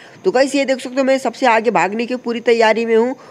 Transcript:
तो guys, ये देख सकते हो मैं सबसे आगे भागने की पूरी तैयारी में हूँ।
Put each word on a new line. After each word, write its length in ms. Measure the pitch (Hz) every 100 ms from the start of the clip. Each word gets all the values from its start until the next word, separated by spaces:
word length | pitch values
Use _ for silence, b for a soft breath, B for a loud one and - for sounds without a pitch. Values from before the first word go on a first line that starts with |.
| B B
तो 60 | 185
guys, 240 | 233 269
ये 100 | 285
देख 160 | 262 262
सकते 160 | 262 254
हो 80 |
मैं 140 | 262 269
सबसे 280 | 254 226 254
आगे 240 | 226 233
भागने 360 | 190 180 220 233
की 100 | 247
पूरी 240 | 240 240
तैयारी 460 | 233 233 220 220 226
में 100 | 226
हूँ। 180 | 240 269 B